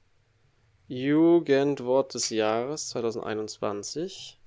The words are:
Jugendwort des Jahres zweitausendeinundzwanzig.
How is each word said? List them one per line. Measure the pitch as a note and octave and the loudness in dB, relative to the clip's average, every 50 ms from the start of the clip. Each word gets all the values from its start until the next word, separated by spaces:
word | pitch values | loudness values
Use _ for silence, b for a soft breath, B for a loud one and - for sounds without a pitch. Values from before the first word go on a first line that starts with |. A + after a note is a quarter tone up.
| _ _ _ _ _ _ _ _ _ _ _ _ _ _ _ _ _ - C3 B2+ | _ _ _ _ _ _ _ _ _ _ _ _ _ _ _ _ _ -12 -8 -4
Jugendwort | C3 C#3+ D3 D#3 E3 E3+ E3+ E3+ D#3 C#3+ C3+ C3+ C#3 C#3+ C#3 C3 A#2+ B2 C3 C3+ C3+ - - | 0 2 4 6 6 6 6 6 6 4 4 4 4 2 0 -2 0 0 2 2 2 0 -2
des | A#2 - - | -4 -4 -2
Jahres | A2+ A2 G#2+ G#2+ A2 A#2 B2 C#3 D#3 D3+ - - | 0 0 2 2 0 0 -2 -4 -6 -8 -8 -8
zweitausendeinundzwanzig. | - B2+ A#2 A2+ A2+ A2+ - G#2 G#2+ G#2+ G#2+ G#2 - - A2+ G#2+ G2+ G2+ G2+ - - D3 F3+ - - - - - - _ - | -6 -4 -4 -4 -4 -4 -6 -6 -6 -6 -6 -8 -8 -6 -4 -4 -4 -6 -8 -8 -8 -8 -8 -8 -10 -14 -18 -18 -20 _ 0